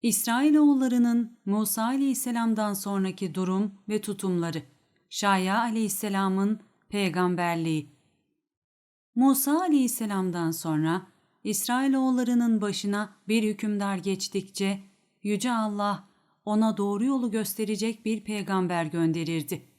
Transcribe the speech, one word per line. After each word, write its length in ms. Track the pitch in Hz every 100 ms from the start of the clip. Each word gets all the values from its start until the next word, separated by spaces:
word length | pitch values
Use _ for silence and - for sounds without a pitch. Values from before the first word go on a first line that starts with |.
İsrailoğullarının 1400 | 240 202 - 240 294 302 294 269 254 240 240 233 233 - 196
Musa 380 | 208 214 -
aleyhisselamdan 880 | 226 269 277 247 247 233 226 220 208
sonraki 600 | 196 202 196 190 185 190
durum 400 | 156 185 190 208 - -
ve 120 | 214
tutumları. 640 | 214 202 190 180 170 156 - _ _ _ _
Şaya 500 | - 202 190 185 208
aleyhisselamın 1000 | 240 220 214 - 214 196 196 190 196 214 - _ _
peygamberliği. 1040 | 202 190 170 180 175 175 170 165 156 131 _ _ _ _ _ _ _ _ _ _ _ _
Musa 460 | 233 269 269 277 311
aleyhisselamdan 920 | 359 294 247 - 220 196 185 175 165
sonra 520 | 165 165 151 160 180 185 _ _ _
İsrailoğullarının 1160 | 202 208 - 247 269 269 262 254 240 240 233 220
başına 520 | 208 196 202 208 208 _ -
bir 140 | 226
hükümdar 540 | 214 208 214 208 196 190
geçtikçe 840 | 196 190 - 196 190 - 196 196 - _ _ _
Yüce 300 | 202 208 247
Allah 560 | 233 214 202 202 196 - _ _ _
ona 320 | - 214 220 202
doğru 280 | 202 202
yolu 260 | 254 269 240
gösterecek 760 | 220 214 - 208 208 220 226
bir 200 | - 220
peygamber 600 | 208 214 180 190 180 175
gönderirdi. 840 | 160 165 165 165 160 165 143 175 -